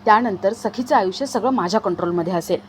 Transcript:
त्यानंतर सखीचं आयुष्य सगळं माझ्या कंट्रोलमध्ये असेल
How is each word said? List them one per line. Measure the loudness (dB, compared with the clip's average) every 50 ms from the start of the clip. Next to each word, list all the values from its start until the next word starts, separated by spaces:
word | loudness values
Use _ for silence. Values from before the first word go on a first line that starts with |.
| 2
त्यानंतर | 4 4 4 4 0 -4 0 0 -2 -2
सखीचं | 0 -6 -6 -4 -4 -2 2 2
आयुष्य | 2 2 2 -2 -4 -6
सगळं | -4 -4 -2 0 0
माझ्या | 0 0 0 0 0 0
कंट्रोलमध्ये | 0 0 -2 -2 -2 -2 -2 -2 -2 -2 -2
असेल | -4 -2 -2 -4 -4 -4